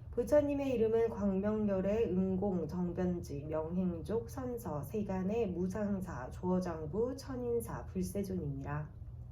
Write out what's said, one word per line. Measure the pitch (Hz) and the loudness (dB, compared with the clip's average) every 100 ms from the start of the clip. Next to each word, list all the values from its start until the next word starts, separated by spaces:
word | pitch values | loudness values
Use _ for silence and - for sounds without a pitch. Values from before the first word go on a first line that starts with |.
| - | -6
부처님의 | 240 240 294 285 277 269 | -2 6 6 6 2 2
이름은 | 233 220 226 226 | 4 4 6 4
광명열애, | 190 202 190 208 214 208 190 190 220 196 | 2 2 2 2 2 2 2 2 2 2
응공, | 185 190 185 208 180 156 | 2 2 2 0 0 -2
정변지, | 180 175 180 180 170 - 143 151 | -2 -2 0 0 0 -4 -6 -4
명행족, | 156 160 180 180 170 147 226 226 | -2 0 0 0 0 -2 -2 -2
선서, | 277 254 233 170 147 | -6 -4 -4 -4 -4
세간의 | 147 220 202 185 185 233 202 | -4 -4 -2 0 0 2 0
무상사, | 170 185 220 202 196 175 131 127 | 0 -2 0 0 0 -4 -6 -8
조어장부, | - 180 185 180 160 156 190 247 269 | -4 2 2 2 -4 -2 0 0 -2
천인사, | - 247 240 233 - 120 - | -6 -4 0 0 0 -6 -4
불세존이니라. | 185 180 202 190 185 147 139 139 147 151 - - - - | -2 -2 -2 -2 -2 -2 -4 -4 -4 -6 -10 -12 -12 -12